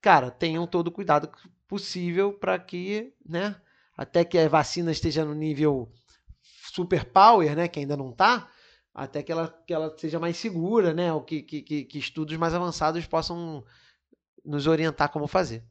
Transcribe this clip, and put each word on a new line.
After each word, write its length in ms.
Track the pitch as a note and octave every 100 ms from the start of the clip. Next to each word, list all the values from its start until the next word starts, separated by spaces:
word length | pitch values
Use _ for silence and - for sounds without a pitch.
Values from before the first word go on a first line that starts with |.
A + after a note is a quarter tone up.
Cara, 300 | G#3+ E3 B2+
tenham 340 | - E3+ D#3+
todo 220 | E3+ F3 E3+
o 60 |
cuidado 360 | E3+ F#3+ D3+ D#3 - - _ -
possível 680 | G3 G3 F3+ F3 E3+ G3+
pra 220 | G3+ F#3+ F#3
que, 560 | F3+ F3+ F#3 G#3 A#3+ - -
né, 280 | E3+ G3+ G3+ _ _ _ -
até 260 | - E3+
que 140 | E3+ F3
a 100 | D#3+
vacina 440 | D#3 D3 - E3+
esteja 320 | D#3 E3 D3
no 100 | D3+
nível 560 | D3+ D#3 C#3+ D3+ C3+ A2+ - _ _ - - _ _ -
super 320 | - F3+ F3
power, 520 | A2 - G#3 A3+ D#3 D3
né, 100 | E3+
que 140 | D#3
ainda 160 | C#3 C#3+
não 160 | C3
tá, 360 | A2+ G3 A#3+ - _ _ _ _
até 300 | - C3+ D3
que 80 | C#3+
ela, 200 | E3 E3 - -
que 80 |
ela 180 | E3 D#3 D#3
seja 220 | D#3+ D#3+
mais 160 | E3+ E3+
segura, 580 | A#3 F3 E3+ A3+ F3+
né, 180 | D#3+ F3
ou 80 | D#3
que, 220 | - D#3
que, 200 | - D3+
que, 200 | - D3+
que 140 | B2+ D3
estudos 380 | - - D3+ D#3+
mais 180 | E3
avançados 500 | E3+ F3 D#3 D#3 E3 D#3+
possam 580 | E3 D#3+ E3+ E3+ D3+ A#2 _ _ _ _ _ _ _
nos 240 | - D3 C#3+
orientar 400 | D#3+ D#3+ D3 C#3+
como 180 | D#3 D3
fazer. 380 | F#3+ E3 A#2 -